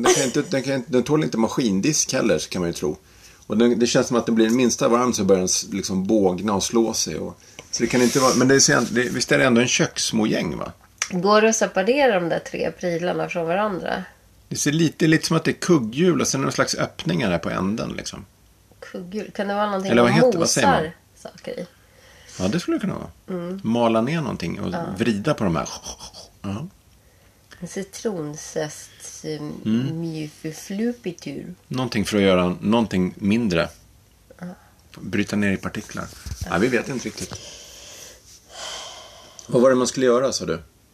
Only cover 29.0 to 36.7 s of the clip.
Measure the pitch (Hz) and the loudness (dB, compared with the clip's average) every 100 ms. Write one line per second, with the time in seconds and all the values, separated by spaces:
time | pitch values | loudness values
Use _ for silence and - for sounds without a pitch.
29 | - - 156 147 147 - 110 117 131 165 | -18 -14 -10 -8 -8 -8 -2 0 -2 -4
30 | 165 156 151 - 160 156 - 196 233 240 | -6 -8 -10 -12 -12 -12 -10 -4 -4 -4
31 | 185 165 147 139 170 180 - 131 123 113 | -10 -10 -10 -12 -12 -16 -8 -4 -2 -2
32 | 92 107 98 90 90 87 101 117 104 95 | 0 4 6 6 4 0 2 2 2 0
33 | 90 - 98 113 113 82 80 - _ _ | -2 -2 0 2 2 0 0 -6 _ _
34 | _ _ _ - 180 - _ _ _ - | _ _ _ -18 -16 -18 _ _ _ -14
35 | - 101 101 104 101 92 95 - - - | -4 -2 -2 0 0 0 -4 -10 -10 -10
36 | 92 - - - - 90 127 | -12 -12 -14 -10 -4 0 2